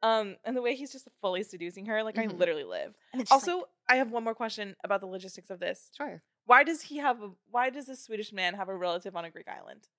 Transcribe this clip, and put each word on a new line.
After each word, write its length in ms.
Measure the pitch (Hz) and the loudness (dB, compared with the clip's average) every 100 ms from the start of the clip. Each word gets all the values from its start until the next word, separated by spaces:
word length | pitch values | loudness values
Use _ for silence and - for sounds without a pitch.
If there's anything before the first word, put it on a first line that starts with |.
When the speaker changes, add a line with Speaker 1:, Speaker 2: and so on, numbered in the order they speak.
Speaker 1:
Um, 320 | 220 220 208 185 | 4 4 2 -6
and 120 | - 175 | -4 -2
the 40 | |
way 140 | 240 254 | 0 -2
he's 160 | 277 | -6
just 160 | 269 - _ | -12 -18 _
fully 200 | 196 185 | -2 -2
seducing 440 | 214 180 170 185 208 | -4 -8 -10 -8 -2
her, 160 | 214 | -2
like, 140 | 220 214 | 0 -2
I 80 | 220 | -2
Speaker 2:
Mm-hmm. 100 | 180 | 2
Speaker 1:
literally 260 | 175 156 | 2 2
live. 320 | 135 90 71 - _ | -2 -6 -6 -10 _
Speaker 2:
And 80 | 254 | -6
she's 100 | 226 | 6
Speaker 1:
Also, 260 | 269 262 359 | 6 6 -2
Speaker 2:
like 60 | - _ - | -4 _ 2
Speaker 1:
I 60 | 254 | 4
have 160 | 254 | 4
one 120 | 233 | 0
more 120 | 226 226 | -4 -4
question 400 | 226 214 202 190 | -6 -6 -8 -8
about 160 | 185 196 | -2 -2
the 80 | 190 | -2
logistics 420 | 185 190 190 175 | -10 -10 -16 -14
of 100 | 185 | -8
this. 300 | 180 190 - - | -6 -6 -10 -10
Speaker 2:
Sure. 240 | 285 170 _ _ - | -8 -10 _ _ 8
Speaker 1:
Why 180 | 247 | 8
does 180 | 285 330 | 8 0
he 140 | - 294 | -6 -2
have 260 | 285 240 | 0 0
a, 80 | 208 180 _ | -4 -16 _
why 200 | 226 254 | 0 0
does 140 | 262 277 | -2 -12
this 160 | 262 | -14
Swedish 280 | - 220 214 | -8 -8 -8
man 200 | 202 185 196 | -2 -2 -2
have 120 | 190 | -6
a 60 | 190 | -4
relative 400 | 180 170 196 175 | -2 -2 -4 -8
on 100 | 170 | -10
a 60 | |
Greek 160 | - - | -12 -14
island? 400 | - - 143 _ | -14 -14 -20 _